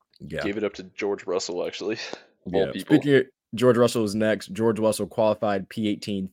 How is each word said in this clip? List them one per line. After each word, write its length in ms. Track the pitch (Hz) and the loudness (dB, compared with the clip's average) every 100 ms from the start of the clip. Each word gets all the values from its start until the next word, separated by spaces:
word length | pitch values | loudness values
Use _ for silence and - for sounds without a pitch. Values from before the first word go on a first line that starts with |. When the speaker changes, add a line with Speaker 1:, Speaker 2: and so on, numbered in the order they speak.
| _ - | _ -20
Speaker 1:
yeah. 220 | 71 78 | -12 -8
Speaker 2:
Gave 140 | 98 104 | -6 -4
it 60 | |
up 100 | 104 | -6
to 100 | - | -6
George 420 | 92 - 104 98 - | -16 -8 -6 -4 -4
Russell, 400 | 90 - 87 85 | -4 -4 -6 -6
actually. 300 | - 95 107 - - - _ - | -6 -6 -6 -8 -14 -18 _ -4
Of 80 | |
all 120 | 90 82 | 0 0
Speaker 1:
Yeah. 60 | |
Speaker 2:
people. 240 | - - 151 | -2 2 4
Speaker 1:
Speaking 180 | 143 135 | 6 4
of 100 | - _ _ 110 | 2 _ _ 2
George 200 | 127 117 | 4 6
Russell 280 | 120 120 | 4 4
is 100 | 107 | 0
next. 380 | 107 107 101 - | 0 0 0 -4
George 260 | 95 113 107 | -2 0 2
Russell 280 | 110 104 101 | 2 0 -2
qualified 600 | - 110 107 110 98 92 | 0 2 2 0 -2 -4
P 200 | - 107 | -4 -2
eighteen, 400 | 104 - 101 95 | -2 -4 -6 -4